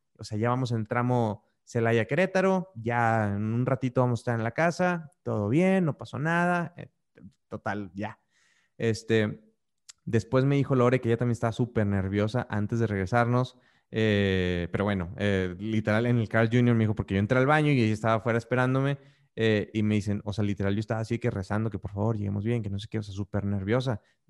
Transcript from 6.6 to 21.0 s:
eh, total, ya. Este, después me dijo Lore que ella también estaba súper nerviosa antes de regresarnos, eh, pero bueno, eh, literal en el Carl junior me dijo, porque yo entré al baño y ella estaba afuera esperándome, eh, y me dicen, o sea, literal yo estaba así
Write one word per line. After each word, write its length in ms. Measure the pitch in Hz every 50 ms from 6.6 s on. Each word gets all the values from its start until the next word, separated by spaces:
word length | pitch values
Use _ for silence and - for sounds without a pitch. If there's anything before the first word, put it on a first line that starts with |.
| 165 - -
eh, 120 | - - - _ _ _ _ _ - - 98 - _ _
total, 440 | _ 113 104 - 110 98 104 101 87 85
ya. 240 | 98 107 107 107 - _ _ _ _ _ _ _ _ _ _ _
Este, 640 | - 113 113 107 - - - 113 110 107 107 107 - _ _ _ _ _ _ _ _ _ - - _ _
después 400 | - 110 113 - - 135 131 131
me 120 | 139 143
dijo 180 | 143 131 - 139
Lore 260 | 123 120 123 127 127
que 80 | - 117
ella 80 | 117
también 160 | 113 120 120 117
estaba 200 | - - 113 110
súper 340 | - 123 113 - 113 104
nerviosa 580 | 101 101 98 95 95 101 101 104 107 120 123 - -
antes 260 | 101 104 104 101 120
de 80 | 117 117
regresarnos, 720 | 104 104 95 95 92 123 120 120 117 123 123 127 - - _ _ _ _ _ _ _
eh, 800 | - 113 110 110 104 101 101 98 95 92 90 90 90 87 87 82
pero 120 | - - 98
bueno, 320 | 104 101 95 85 87 -
eh, 380 | - 101 101 98 95 92 90 90
literal 480 | 92 104 110 110 110 104 110 104 110 120
en 140 | 120 123 120
el 100 | 110 -
Carl 200 | - 113 113 110
junior 240 | 117 123 120 120 117
me 80 | 113 110
dijo, 100 | 107 104
porque 220 | - 95 - 98
yo 40 | 95
entré 200 | 104 101 127 127
al 80 | 131
baño 240 | 143 151 156 151 147
y 100 | 143 127
ella 120 | 113 107 107
estaba 220 | 104 120 113 113
afuera 220 | 107 - 120 113
esperándome, 640 | 117 - - 127 127 127 127 131 135 135 139 139 - - - _ _ _ _ _
eh, 360 | - 113 110 107 104 - - -
y 80 | 110
me 140 | 107 107 107
dicen, 260 | 104 98 104 101 - -
o 100 | 104 95
sea, 100 | 110 104
literal 320 | 101 98 - 98 98 101
yo 60 | 107
estaba 180 | 107 - 117
así 180 | 110